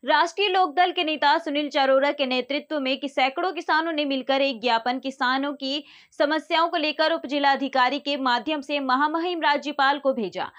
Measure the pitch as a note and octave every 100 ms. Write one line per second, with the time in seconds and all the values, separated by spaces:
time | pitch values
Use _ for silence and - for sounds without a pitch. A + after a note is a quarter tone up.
0 | B3 D4+ E4+ F4+ G4+ F#4 F#4 C#4+ F4+ F4+
1 | D#4 D4+ C#4+ D#4+ E4 C#4+ D4 D4 C4+ C4+
2 | C#4 C#4+ C4 B3+ A#3+ C#4+ C#4+ D4+ C4 C#4
3 | C#4 C#4 C4+ C4+ F4+ D#4+ E4+ D#4 E4 D4
4 | D4 C4+ - C4+ C#4 A#3 A#3+ A3+ B3 B3+
5 | C4+ C4 B3 C4+ C#4 C#4+ C4+ C#4+ - -
6 | _ - D4 D#4 D4+ E4 E4 E4+ D4+ D4+
7 | D#4 E4 D#4 C#4+ C#4 C4+ C4+ C4 B3 C#4
8 | C#4+ C#4+ C4 A#3+ A#3+ D#4 C#4 C#4+ C4 C4
9 | D4+ D#4+ F4 F4 D4+ D4 C4+ D4 C4+ C#4+
10 | C4+ C4 G3 F3+ C#3+